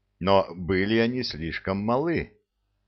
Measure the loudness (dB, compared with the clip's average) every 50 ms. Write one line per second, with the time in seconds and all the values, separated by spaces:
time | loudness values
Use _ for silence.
0 | _ _ _ -2 2 4 4 4 4 2 -4 -8 -4 0 0 2 2 2 2 2
1 | 2 2 0 -4 -6 -6 -8 -6 -6 -6 -6 -6 -4 -4 -2 -2 0 0 0 0
2 | 0 0 -2 -2 -4 -6 _ _ _ _ _ _ _ _ _ _ _